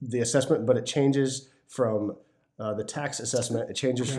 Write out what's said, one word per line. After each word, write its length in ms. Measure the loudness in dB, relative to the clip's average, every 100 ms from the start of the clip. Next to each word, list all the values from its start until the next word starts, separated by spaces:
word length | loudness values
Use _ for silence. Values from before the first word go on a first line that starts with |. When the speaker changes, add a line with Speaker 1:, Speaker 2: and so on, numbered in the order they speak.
Speaker 1:
The 200 | -4 -2
assessment, 440 | 2 2 2 2 4
but 120 | 2
it 80 | 2
changes 640 | 4 4 4 0 -2 -12 _ _
from, 480 | -2 0 2 -2 -6 _ _ _ -8
uh, 140 | -6 -4
the 100 | -6
tax 340 | -6 -6 -6
assessment, 500 | -2 -2 -2 -4 -4
it 40 |
changes 360 | -2 0 0
Speaker 2:
Yeah. 60 | -2